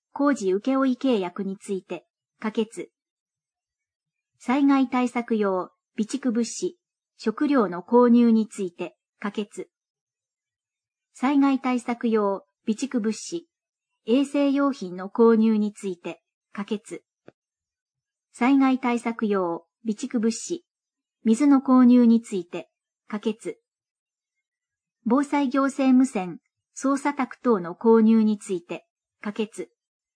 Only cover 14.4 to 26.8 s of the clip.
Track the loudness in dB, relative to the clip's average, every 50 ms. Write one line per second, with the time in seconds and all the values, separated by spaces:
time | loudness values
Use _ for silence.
14.4 | 0 0 0 0 0 -2 -2 -4 -8 -10 -10 -12 -12 -6 0 4 4 4 6 4
15.4 | 4 2 2 0 -2 -4 -6 -8 -10 -10 -10 -10 -12 -14 -14 -16 _ _ _ _
16.4 | _ _ -14 -12 -10 -8 -8 -10 -10 -12 -18 -18 _ _ _ _ _ -20 -20 _
17.4 | _ _ _ _ _ _ _ _ _ _ _ _ _ _ _ _ _ _ -6 -2
18.4 | 0 2 4 4 4 2 0 0 -2 -4 -4 -4 -4 -6 -6 -4 -2 -2 -2 -2
19.4 | -2 -4 -6 -8 -12 _ _ _ -8 -8 -8 -6 -8 -6 -4 -2 -2 -2 -2 -4
20.4 | -8 -10 -10 -10 _ _ _ _ _ _ _ _ _ _ _ _ -2 0 2 2
21.4 | 4 4 4 4 4 4 4 6 6 8 6 6 6 6 4 2 0 -4 -8 -8
22.4 | -8 _ -10 -14 -14 _ _ _ _ _ _ _ _ -12 -10 -8 -6 -6 -6 -6
23.4 | -10 -14 -14 _ _ _ _ _ _ _ _ _ _ _ _ _ _ _ _ _
24.4 | _ _ _ _ _ _ _ _ _ _ _ _ -2 0 0 0 0 0 -2 -2
25.4 | -2 -2 -2 -2 -2 -2 -2 0 2 4 4 4 4 2 0 -6 -8 -8 -10 -14
26.4 | _ _ _ _ _ _ _ -6